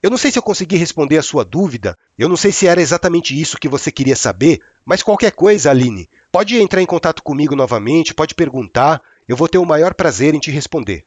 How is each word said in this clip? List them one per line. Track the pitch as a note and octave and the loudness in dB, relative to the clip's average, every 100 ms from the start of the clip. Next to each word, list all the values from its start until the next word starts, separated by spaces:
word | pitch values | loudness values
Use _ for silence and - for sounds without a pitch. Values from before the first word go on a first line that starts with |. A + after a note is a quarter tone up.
Eu | F#3+ | 0
não | B3 | 0
sei | C#4+ | 0
se | B3 | -2
eu | |
consegui | A3+ F#3+ F3+ F3+ | -2 -4 0 0
responder | E3 - C#3+ D#3 | -2 -2 0 0
a | |
sua | - D3 | 0 -2
dúvida, | G2+ A2 F#3+ A#2+ G2 F2 _ - | -2 -2 -2 -2 -8 -8 _ -4
eu | C3 | 0
não | F3 | 2
sei | G3 | 2
se | - F#3 | 2 2
era | F3 | 4
exatamente | E3 E3+ F#3 E3+ E3 C3+ | 2 0 0 0 -2 -4
isso | D#3 - | -4 -6
que | D3 | -4
você | C#3 - | -4 -4
queria | - C3+ C3 | -2 0 0
saber, | A#2+ F#2+ C#3+ D3+ _ _ - | -2 2 2 2 _ _ -4
mas | F#3+ | -2
qualquer | - G#3 A3 | 0 2 0
coisa, | - F#3+ G#3 C#3+ | 2 2 4 4
Aline, | C3+ B2 G2+ E2+ _ _ | 4 2 -2 -14 _ _
pode | F3 G3+ A#3+ | -2 0 2
entrar | G3 F#3+ | 2 0
em | F#3 | 0
contato | E3+ E3+ D#3+ | 0 -2 -4
comigo | - C#3 D3+ | -6 -2 0
novamente, | C#3 B2+ A2+ G#2+ D#3+ D#3 | 0 0 0 0 0 0
pode | - D#3 | -2 -4
perguntar, | - D#3+ B2+ G#2+ - C#3 D#3 _ _ - | -2 -2 -2 -4 0 2 0 _ _ -6
eu | B2 | -2
vou | E3 | 2
ter | F#3 | 2
o | F3 | 2
maior | D3+ F3 | 2 2
prazer | - D#3+ G#2+ C#3 | 2 -2 2 0
em | D3+ | 0
te | C#3+ | -2
responder | D3 - D#3+ G#2 F2 | -6 -4 -6 -6 -10